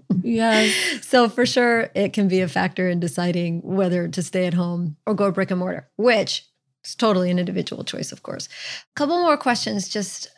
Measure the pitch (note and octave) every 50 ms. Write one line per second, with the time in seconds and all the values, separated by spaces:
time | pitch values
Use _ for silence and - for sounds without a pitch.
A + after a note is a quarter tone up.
0 | _ - G3 F#3 F3+ A#3+ A#3 A3+ A3+ A3+ A3 G#3+ A3 G#3+ G#3 - - - D#4 A#3
1 | - - - B3 A#3+ A3+ - - B3 A#3+ - B3+ A#3+ A#3+ A#3 A3+ A3+ - - F#3+
2 | G3+ F#3+ - A3 G3+ F#3+ F3+ F#3 F#3 E3+ - F#3 F#3 F#3 - - F#3 F3+ F3 F3
3 | E3+ E3+ - - F3 F3+ F3 F3 F3 E3+ E3+ E3+ - - F#3+ F#3+ F#3+ F3+ F3 F3+
4 | F3 E3+ - F#3 E3 - - F#3 F3+ F3+ E3+ F3 F3 F3 F3 F3 F3 D#3+ D3+ -
5 | _ - G#3+ F#3+ G3+ G3 F3+ G3 F#3+ F#3+ F#3+ F3+ F3+ F#3 F3+ - - _ _ -
6 | G#3+ B3 A#3 G#3 - - - - - _ _ _ _ _ _ _ - - - -
7 | A#3+ A3 G3+ F#3 F3+ F3+ F3+ F3+ F3+ F#3 F#3 F#3 E3 - - - - - - -
8 | - - - - - - - - - - - - - - - - - _ - -
9 | D4 C#4 E4+ F4 F4 E4 D4 - - C4 A#3+ - - A3 G#3+ G3+ F3+ - - G#3+
10 | G3 - - - - - _